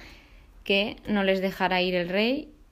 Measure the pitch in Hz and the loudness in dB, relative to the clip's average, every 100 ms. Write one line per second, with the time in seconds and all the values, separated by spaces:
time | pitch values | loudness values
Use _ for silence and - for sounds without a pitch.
0 | - - - - - - - 196 208 - | -20 -20 -20 -20 -20 -8 0 2 0 -4
1 | - 208 190 190 190 175 185 185 185 180 | -2 0 2 2 0 0 0 2 2 0
2 | 175 190 226 285 - - - | 0 0 0 -2 -6 -18 -20